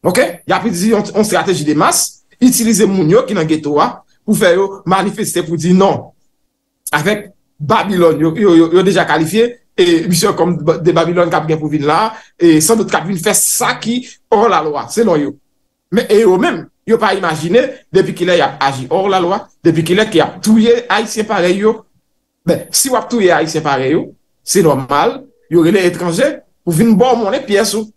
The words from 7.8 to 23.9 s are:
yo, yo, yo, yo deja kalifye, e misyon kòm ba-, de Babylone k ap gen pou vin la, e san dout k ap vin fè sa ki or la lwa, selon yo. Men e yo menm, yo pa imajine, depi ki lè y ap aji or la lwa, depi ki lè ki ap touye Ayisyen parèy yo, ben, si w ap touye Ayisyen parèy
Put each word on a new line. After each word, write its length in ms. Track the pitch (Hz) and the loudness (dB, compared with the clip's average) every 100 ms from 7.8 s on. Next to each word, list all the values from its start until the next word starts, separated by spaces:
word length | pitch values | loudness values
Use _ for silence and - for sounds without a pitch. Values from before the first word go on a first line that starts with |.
| 190 185 170 143 | 0 2 2 2
yo, 100 | 160 160 | -2 2
yo, 160 | 208 165 | 4 4
yo, 140 | 165 175 | 4 4
yo 60 | 185 | 2
deja 160 | 180 180 | 0 0
kalifye, 420 | 151 160 208 240 - _ - | 0 0 0 0 -2 _ 0
e 60 | 180 165 160 | 2 2 0
misyon 280 | 175 214 180 | 0 0 0
kòm 180 | 175 160 | -2 0
ba-, 140 | 147 156 | -2 0
de 100 | 156 160 | 0 0
Babylone 360 | 170 180 170 | 0 0 0
k 80 | 160 | -2
ap 80 | 156 | -2
gen 100 | 156 | -4
pou 120 | 151 | -2
vin 140 | 147 139 | -2 0
la, 260 | 160 220 220 - _ | 0 -2 -6 -20 _
e 200 | 170 156 | 4 4
san 160 | 151 226 | 2 0
dout 120 | 185 | 0
k 80 | 175 | -4
ap 80 | 156 | -4
vin 100 | 190 | -4
fè 140 | 185 190 | -2 -2
sa 380 | - - 220 254 | -2 -2 -4 -4
ki 200 | 214 247 - - _ | -4 -6 -8 -20 _
or 160 | 214 226 | 0 2
la 100 | 175 | 0
lwa, 220 | 151 143 - | -2 -6 -6
selon 280 | - 226 156 | -2 0 0
yo. 140 | 143 - _ _ _ _ _ | -2 -8 _ _ _ _ _
Men 160 | 196 - | -4 2
e 100 | 208 | 4
yo 160 | 220 185 | 4 4
menm, 260 | 330 196 139 _ - | 0 -4 -10 _ -2
yo 120 | 220 | 0
pa 120 | 214 196 | 0 0
imajine, 480 | 175 156 165 214 - - _ | -4 -4 0 0 0 -8 _
depi 220 | 185 160 156 | 0 0 -2
ki 120 | 175 | 0
lè 120 | 170 | 0
y 60 | 139 | 0
ap 180 | - | -2
aji 240 | 139 131 127 170 | -4 -4 -4 -2
or 140 | 196 | 0
la 100 | 190 | -2
lwa, 180 | 175 202 - _ 170 | -2 -4 -8 _ 0
depi 180 | 156 160 | 0 0
ki 100 | 185 | 0
lè 80 | 214 | 2
ki 120 | 226 | 0
ap 160 | - - 208 | 0 -2 2
touye 400 | 220 226 233 - | 4 4 2 0
Ayisyen 360 | 202 220 220 214 | -4 -4 -6 -4
parèy 360 | 208 180 196 | -2 0 0
yo, 120 | 214 226 _ _ _ _ _ _ - | 0 -2 _ _ _ _ _ _ -4
ben, 180 | 147 - | -4 -2
si 200 | - 262 | -4 -2
w 60 | 247 | -2
ap 100 | - | -2
touye 220 | 240 185 156 | 0 2 2
Ayisyen 300 | 160 160 151 | 0 -4 -2
parèy 300 | 135 131 | -2 0